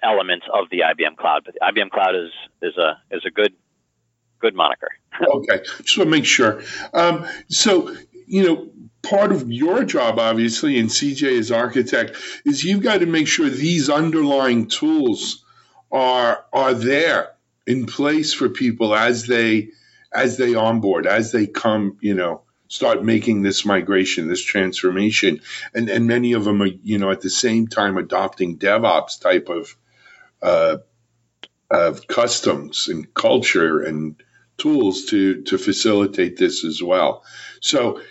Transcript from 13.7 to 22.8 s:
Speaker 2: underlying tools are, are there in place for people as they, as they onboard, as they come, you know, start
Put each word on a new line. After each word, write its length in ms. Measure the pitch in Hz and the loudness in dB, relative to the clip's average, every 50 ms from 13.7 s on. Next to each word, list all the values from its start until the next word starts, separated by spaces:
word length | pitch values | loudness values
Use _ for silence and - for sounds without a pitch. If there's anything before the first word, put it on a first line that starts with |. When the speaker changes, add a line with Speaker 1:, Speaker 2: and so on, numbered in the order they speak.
| 175 170 135 143 | 0 0 2 2
Speaker 2:
underlying 760 | 147 147 160 165 156 160 151 143 139 135 135 131 120 120 113 | 2 2 2 0 0 0 0 2 2 2 2 2 2 2 0
tools 800 | 113 - - 151 156 160 156 139 120 101 - - - - - _ _ _ _ _ _ _ _ _ - - | -2 -4 -2 0 0 2 2 2 0 0 -2 -6 -8 -10 -10 _ _ _ _ _ _ _ _ _ -6 -2
are, 520 | 135 127 127 127 127 120 117 113 - - - - | 0 0 2 2 2 2 2 0 -2 -4 -4 -2
are 220 | 127 135 131 127 | 0 2 2 0
there 600 | 113 110 127 139 143 165 165 131 95 - - - _ _ _ _ _ - | 0 0 0 0 2 2 2 0 0 -2 -4 -10 _ _ _ _ _ -4
in 220 | - 123 - 117 | -2 -2 -2 -2
place 480 | 107 - - 139 143 156 156 151 151 - | -6 -4 -2 0 0 0 0 0 -2 -2
for 140 | - 139 120 | 0 -2 -2
people 440 | - - 135 120 113 - 117 107 107 | -2 0 -2 -2 0 0 0 2 2
as 360 | 107 113 120 123 113 107 120 | 2 2 2 0 0 0 0
they, 400 | 123 117 113 113 110 110 107 - - _ _ _ _ _ _ - - | 0 2 2 2 2 0 0 -4 -10 _ _ _ _ _ _ -8 -4
as 240 | 107 131 123 107 | -2 -2 0 0
they 200 | 127 127 120 120 | 0 0 2 2
onboard, 500 | 113 110 113 117 117 110 98 92 82 80 | 2 2 2 2 2 2 0 0 2 2
as 240 | 90 101 113 113 113 | 2 2 2 0 0
they 160 | - 117 104 | 0 0 0
come, 500 | 101 - - - 117 107 107 104 98 98 - | 0 -2 -2 0 0 0 2 0 -2 -4 -2
you 140 | - 104 101 | -2 -2 0
know, 280 | 92 90 85 82 - _ _ _ _ _ | 0 0 -2 -4 -6 _ _ _ _ _
start 380 | - - - | -14 -8 -2